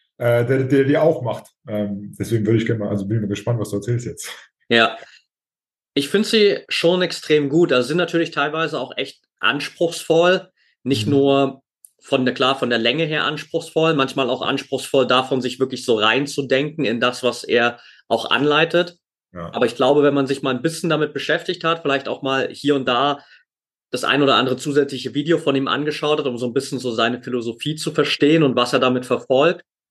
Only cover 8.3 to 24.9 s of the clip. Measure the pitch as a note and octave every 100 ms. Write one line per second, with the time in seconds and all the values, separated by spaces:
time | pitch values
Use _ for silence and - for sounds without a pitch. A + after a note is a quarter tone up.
8.3 | D3+ D3 D#3 D#3+ D3 C3 - C#3 - _
9.3 | _ A2 C#3+ - - E3+ - - E3 F3
10.3 | F#3 F3+ _ _ _ B2+ B2+ G#2+ C#3 C#3
11.3 | C#3 C3+ C3 _ _ _ _ - C3+ B2+
12.3 | - C3 C3 B2 A#2+ A#2 D3 D#3+ D3+ G#2+
13.3 | D3+ - E3 E3 D#3+ D#3+ D#3 C3+ C#3 B2
14.3 | B2+ - C3+ - C3 - C3+ B2 B2+ C3
15.3 | C3 B2 B2 C3 B2 - A2 G#2+ B2 C#3
16.3 | - C#3 C3 D3+ D#3 A2+ A2+ B2 A#2+ B2
17.3 | A#2 - A#2 A#2 - - - - A2+ -
18.3 | A2+ D3 D3 D#3+ F3 F3 - _ _ _
19.3 | F2 E2+ A2+ A#2+ - C3 D3 C#3+ C#3 C3+
20.3 | C3+ C#3 B2+ D#3+ D#3+ E3+ D#3 D3 C3+ -
21.3 | E3 - E3+ E3 E3 D3 C#3 C3+ B2+ C3+
22.3 | C3+ - - C#3+ C#3+ B2+ A#2+ C#3+ C#3+ -
23.3 | - _ _ _ _ _ - - C3+ C#3
24.3 | A2+ B2+ A#2+ D3+ C#3 C#3